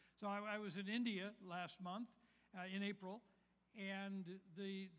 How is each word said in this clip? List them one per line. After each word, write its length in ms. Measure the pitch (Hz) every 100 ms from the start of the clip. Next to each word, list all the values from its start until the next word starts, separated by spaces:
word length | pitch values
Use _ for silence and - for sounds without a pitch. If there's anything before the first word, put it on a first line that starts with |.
| - -
So 80 | 202
I, 140 | 202 208 214
I 20 |
was 180 | 208 170
in 100 | 196
India 440 | 226 240 196 196 214 185
last 320 | 175 170 -
month, 280 | 185 190 240 - - - _ 190
uh, 80 | 180 196
in 80 |
April, 380 | 202 202 185 214 - - _ _ _ 226
and 500 | 196 196 196 196 170 190 190 170
the, 340 | 196 190 190